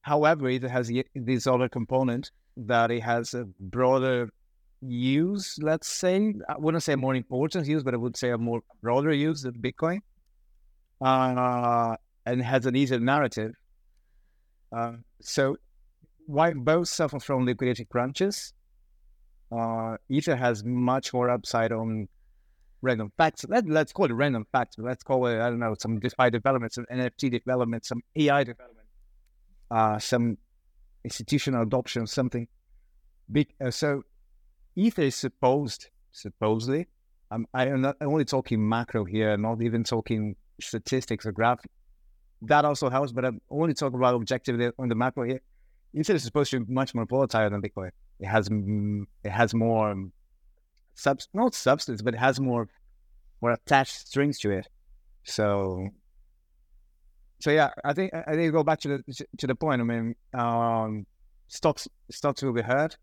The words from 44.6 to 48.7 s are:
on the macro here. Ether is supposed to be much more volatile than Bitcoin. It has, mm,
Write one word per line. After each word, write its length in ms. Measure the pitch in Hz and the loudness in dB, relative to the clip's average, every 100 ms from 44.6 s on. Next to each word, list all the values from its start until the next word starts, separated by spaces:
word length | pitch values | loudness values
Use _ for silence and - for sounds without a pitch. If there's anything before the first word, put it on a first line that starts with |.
| 120 - | 0 0
on 100 | 127 | -2
the 60 | |
macro 300 | 110 127 139 | 0 0 -2
here. 160 | 120 131 _ _ _ _ _ | -4 -4 _ _ _ _ _
Ether 200 | 147 160 | -4 0
is 100 | 175 | 0
supposed 260 | 123 151 139 | 2 0 0
to 100 | 131 | 0
be 120 | 107 | -2
much 220 | 127 131 | -2 -2
more 120 | 120 110 | -2 -2
volatile 420 | 131 135 113 107 | 0 2 2 2
than 140 | 101 | 0
Bitcoin. 280 | 98 - 92 - - - | -6 -8 -10 -12 -20 -12
It 80 | 101 | 0
has, 220 | 110 101 | 0 2
mm, 560 | 107 98 | -2 0